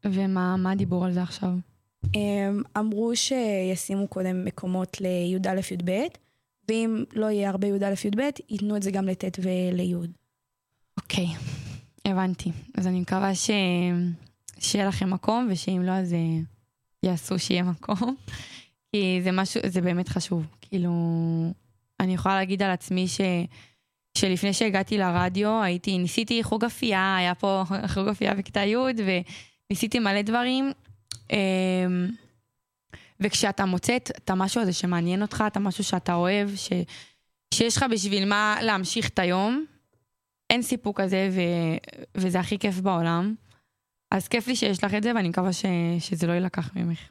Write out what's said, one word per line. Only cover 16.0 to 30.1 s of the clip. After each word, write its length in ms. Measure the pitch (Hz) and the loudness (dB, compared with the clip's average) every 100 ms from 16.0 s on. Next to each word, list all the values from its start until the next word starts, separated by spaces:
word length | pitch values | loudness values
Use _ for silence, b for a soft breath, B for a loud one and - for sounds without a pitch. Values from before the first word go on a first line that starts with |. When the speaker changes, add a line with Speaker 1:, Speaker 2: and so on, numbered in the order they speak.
| 180 | 0
Speaker 1:
אה, 60 | 170 165 160 165 - _ _ _ _ | 0 0 0 -4 -12 _ _ _ _
יעשו 360 | 185 175 - 190 | 0 0 -2 -4
שיהיה 240 | - 180 | 0 0
מקום. 520 | 180 165 - 202 240 269 B B B | 0 -2 -4 -2 -2 -4 B B B
<laughs> 400 | B B B _ | B B B _
כי 300 | 208 190 185 | 0 2 2
זה 80 | 185 | 2
משהו, 300 | 185 190 - - | 2 0 0 0
זה 160 | 185 | 0
באמת 280 | 175 175 185 | 2 0 0
חשוב. 360 | - - 170 156 - | -2 0 -2 -2 -10
כאילו, 300 | - 196 175 170 170 165 165 165 165 185 _ _ _ _ | -6 -2 0 0 0 0 0 0 -2 -4 _ _ _ _
אני 140 | 185 | 0
יכולה 220 | 185 185 190 | 2 2 2
להגיד 280 | 190 190 | 2 0
על 80 | 196 | 0
עצמי 360 | 180 - 180 185 | 0 0 0 0
ש-, 140 | - 190 175 170 B B B B _ _ - | 0 2 2 -2 B B B B _ _ 0
שלפני 360 | 196 180 196 | 2 2 0
שהגעתי 440 | 190 220 190 190 214 | 2 2 2 0 0
לרדיו, 640 | 185 175 180 185 208 220 | 2 2 2 2 2 2
הייתי, 340 | 196 175 185 185 | 2 0 0 0
ניסיתי 460 | 180 - 226 233 | 2 0 0 0
חוג 220 | 220 214 226 | 0 0 0
אפייה, 500 | - 240 190 190 190 | -2 0 2 2 2
היה 200 | 180 180 | 2 2
פה 280 | 202 196 185 | 2 2 0
<laughs> 200 | 190 190 | -2 -2
חוג 140 | 202 196 | 0 0
אפייה 260 | 208 - | 0 0
בכיתה 260 | 208 - 208 | 0 -2 -2
י', 160 | 202 226 262 233 196 180 175 B B B _ | 0 2 0 0 0 0 -2 B B B _
וניסיתי 300 | 202 226 247 | -4 0 0
מלא 220 | 214 | 2